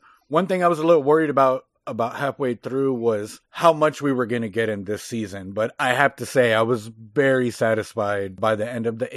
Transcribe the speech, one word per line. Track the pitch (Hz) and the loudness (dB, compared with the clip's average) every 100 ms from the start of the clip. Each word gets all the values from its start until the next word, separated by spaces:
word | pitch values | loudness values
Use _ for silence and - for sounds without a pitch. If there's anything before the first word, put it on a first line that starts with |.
| _ _ _ | _ _ _
One | 151 180 | 0 0
thing | 185 | 2
I | 175 | 2
was | 160 | 2
a | 160 | 4
little | 170 | 4
worried | 139 156 156 | 6 4 4
about, | 135 135 131 - _ - | 4 4 2 -4 _ -12
about | 113 117 123 | -4 -4 -2
halfway | 139 - 135 | -4 -2 -4
through, | 117 131 127 139 | -4 -4 -2 0
was | 127 117 110 107 - _ | 0 0 0 -4 -12 _
how | - 170 | 2 2
much | 156 151 143 | 4 0 0
we | 143 | -2
were | 127 | 0
gonna | 117 120 113 | 0 -2 -2
get | 95 113 | -2 -2
in | 104 | -2
this | 95 104 | -6 -8
season. | - 117 104 98 95 | -6 -8 -6 -8 -10
But | 98 113 - | -4 -4 -2
I | 135 | -2
have | 123 139 - | 0 -2 -4
to | 120 | -4
say, | 135 120 | 0 2
I | 110 | 2
was | 113 120 104 | 2 -2 -6
very | 110 110 104 135 131 123 | -20 -8 -2 2 2 0
satisfied | - 113 110 104 - 101 101 98 95 | 0 0 0 -4 -4 -4 -4 -6 -2
by | 110 | -2
the | 110 110 | 0 -4
end | 123 113 | -4 -6
of | 113 | -4
the | 123 | -8